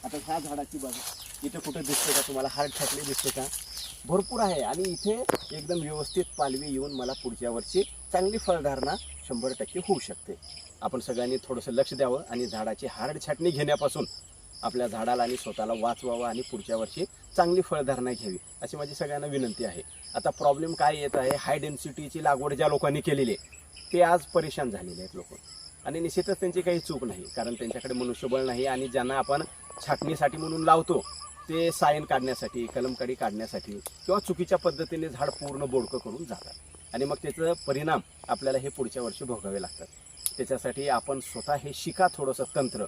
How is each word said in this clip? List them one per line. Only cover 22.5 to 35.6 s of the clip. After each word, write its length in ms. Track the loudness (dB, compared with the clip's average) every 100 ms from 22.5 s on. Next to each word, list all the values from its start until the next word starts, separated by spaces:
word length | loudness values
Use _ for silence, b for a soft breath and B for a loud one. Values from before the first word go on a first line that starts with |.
ज्या 140 | 4 6
लोकांनी 340 | 6 4 2
केलेली 300 | 2 4 4
आहे, 260 | 2 -4 -20 -20 -20 -2
ते 80 | 6
आज 200 | 8 8
परेशान 480 | 6 2 2 0 -2
झालेले 320 | -2 -8 -10
आहेत 140 | -10 -12
लोक. 100 | -14 -16 -18 -18 -18 -10 -6
आणि 140 | -2
निश्चितच 360 | 0 2 2 2
त्यांची 220 | 2 2
काही 180 | 4 2
चूक 240 | 2 -4
नाही, 200 | -2 -6
कारण 300 | -8 -4 -2
त्यांच्याकडे 400 | -2 -4 -4 -2
मनुष्यबळ 520 | -2 0 -2 0 2 2
नाही 200 | 2 2
आणि 220 | 2 0
ज्यांना 300 | 0 2 0
आपण 260 | 2 2 0 -8 -18 -12 -2
छाटणीसाठी 500 | 0 0 2 2 2
म्हणून 260 | -2 2
लावतो, 360 | 8 8 8 2 0 -12 -16 -16 -4
ते 220 | 2 2
सायन 340 | 6 6 6 4
काढण्यासाठी, 600 | 2 2 -2 -4 -4 -4
कलमकाडी 480 | -2 -2 -2 -4
काढण्यासाठी 580 | 0 -2 -2 -4 -6 -6
किंवा 480 | -10 -10 -12 2 2
चुकीच्या 380 | 2 -2 2 4
पद्धतीने 520 | 4 0 -4 -2 -4
झाड 200 | 0 -2
पूर्ण 360 | -2 -6 -4